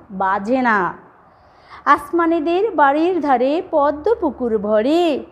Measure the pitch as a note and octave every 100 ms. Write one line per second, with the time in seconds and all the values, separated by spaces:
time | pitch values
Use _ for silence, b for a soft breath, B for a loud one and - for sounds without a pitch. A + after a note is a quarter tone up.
0 | - F#3+ F#3+ G3+ G3+ C4 B3 G#3+ F3 -
1 | - - _ B B B B B B D4
2 | - E4+ E4 E4+ D4+ F4 A4+ E4 C#4+ D4
3 | E4 F4+ C#4+ B3+ B3+ D#4 F#4 D#4+ C#4+ D4
4 | D4 A4+ D4+ A#3 B3 G#3+ G#3 G#3+ A#3 D#4+
5 | F4 C#4 -